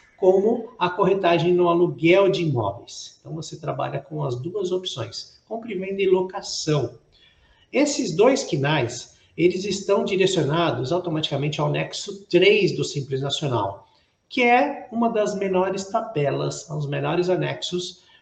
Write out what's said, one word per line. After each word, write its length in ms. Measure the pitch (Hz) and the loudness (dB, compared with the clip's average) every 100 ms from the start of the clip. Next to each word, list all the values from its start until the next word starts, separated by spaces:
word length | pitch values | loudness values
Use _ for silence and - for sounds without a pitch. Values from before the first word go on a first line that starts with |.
| _ - | _ 0
como 560 | 185 196 214 254 - - | 4 4 4 0 -4 -4
a 100 | 180 | -2
corretagem 640 | 202 185 196 170 170 175 | 2 2 4 4 4 4
no 160 | 175 175 | 4 4
aluguel 580 | 170 170 127 165 190 190 | 4 2 2 4 6 6
de 140 | 151 | 4
imóveis. 800 | 165 120 101 98 - - - - | 0 0 0 -4 -10 -16 -18 -18
Então, 160 | - 160 | -14 -12
você 200 | - - | -12 -10
trabalha 440 | - 131 135 143 | -8 -6 -6 -8
com 240 | - 151 | -8 -6
as 120 | 143 123 | -6 -6
duas 360 | 165 208 180 | -6 -6 -4
opções, 680 | 185 180 131 104 - - _ - | -4 -6 -8 -10 -10 -16 _ -14
compra 240 | 226 233 | -12 -8
e 60 | 185 | -8
venda 240 | 190 196 | -6 -2
e 80 | 190 | 2
locação. 880 | 185 180 196 - - 156 147 120 - _ _ _ _ _ _ _ | 2 0 -6 -10 -6 0 0 0 -8 _ _ _ _ _ _ _
Esses 440 | 233 294 - 214 160 | 0 0 0 0 4
dois 280 | 247 262 | 4 4
quinais, 680 | - 151 139 156 117 - - _ _ - | 0 -2 0 0 -2 -6 -16 _ _ 0
eles 260 | 180 180 | 2 2
estão 400 | 202 - - 202 | -4 -4 0 0
direcionados 880 | 233 185 185 165 135 165 165 123 127 | 2 2 2 2 0 2 0 0 -2
automaticamente 720 | 175 170 156 151 139 147 147 | -2 -2 -4 -2 -2 -2 -2
ao 60 | 147 | -2
anexo 580 | 147 156 - 208 - - | -2 -4 -8 -12 -14 0
três 500 | 175 196 214 175 143 | 4 6 6 2 0
do 80 | |
Simples 380 | 139 147 131 131 | -4 -6 -6 -4
Nacional, 640 | 139 - 147 117 98 98 - _ _ _ _ | -4 -4 -2 -2 -2 -6 -16 _ _ _ _
que 160 | 262 | 0
é 460 | 240 247 285 - - | 4 4 2 -4 -8
uma 180 | 226 233 | -2 0
das 240 | 214 196 190 | 0 0 -2
menores 500 | 196 185 190 196 - | 0 0 0 -2 -4
tabelas, 840 | 226 - 151 143 139 147 - - | -4 -4 -2 0 0 -4 -6 -8
os 160 | 151 143 | -6 -4
menores 440 | 143 143 170 175 | -4 -2 0 0
anexos, 760 | 170 139 143 - 180 180 - _ _ | 0 -2 -4 -6 -6 -8 -12 _ _